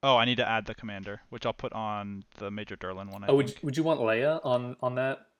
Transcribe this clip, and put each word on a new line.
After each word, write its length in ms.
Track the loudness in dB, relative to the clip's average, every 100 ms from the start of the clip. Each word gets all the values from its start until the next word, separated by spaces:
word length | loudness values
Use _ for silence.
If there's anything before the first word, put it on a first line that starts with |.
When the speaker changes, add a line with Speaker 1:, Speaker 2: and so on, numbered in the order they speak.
Speaker 1:
Oh, 140 | 6 6
I 80 |
need 120 | 6 4
to 100 | 2
add 160 | 2
the 100 | 0
commander, 460 | -8 -8 -8 -8 -10 -12
which 160 | -4
I'll 80 | -4
put 220 | -2 -6
on 500 | -4 -4 -4 -6 -10 -12 -10
the 120 | -8
Major 260 | -6 -8 -8
Durlin 340 | -8 -8 -8
one, 100 | -8
I 40 | 2
Speaker 2:
Oh, 100 | 2
would, 120 | 2
Speaker 1:
think. 80 | -4
Speaker 2:
would 140 | -6 -2
you 60 |
want 180 | 2 2
Leia 400 | 2 2 2 0
on, 320 | 2 0 0 -4
on 140 | -4
that? 320 | 0 -2 -4 -10 _